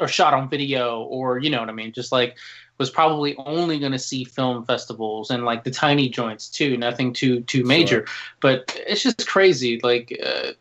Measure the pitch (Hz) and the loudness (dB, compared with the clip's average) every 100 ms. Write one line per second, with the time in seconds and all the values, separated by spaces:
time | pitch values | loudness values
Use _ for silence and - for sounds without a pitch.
0 | 156 - 160 139 135 147 139 131 120 113 | -2 4 4 4 0 -4 -2 -2 -2 -4
1 | - 127 131 123 151 127 110 110 113 123 | -6 -4 -2 -2 0 -2 -4 -8 -10 -10
2 | 120 131 120 - - - - - 135 - | -2 0 0 -4 -20 -20 -16 -6 -2 2
3 | 156 151 147 135 139 165 170 151 139 131 | 2 2 -2 -4 -4 -2 0 -2 -2 -4
4 | - 131 123 - 127 120 117 120 - 113 | -4 -6 -6 -2 -2 -2 -2 -2 -2 -8
5 | 110 110 107 123 120 117 127 - 151 143 | -6 -6 -4 -2 -2 -2 -4 0 2 4
6 | 131 123 113 107 - - 143 120 120 120 | 2 -2 -6 -6 -10 -2 0 0 -2 0
7 | 127 120 135 123 - 135 123 156 160 117 | -2 0 2 0 0 0 4 4 4 2
8 | - - - - 139 110 - - - 208 | -2 -12 -14 0 2 2 -2 -10 -4 0
9 | 269 240 - 196 190 139 123 117 120 120 | 0 0 0 6 6 6 0 0 2 2
10 | 120 - 67 65 65 - | 0 -6 -4 -2 -4 -10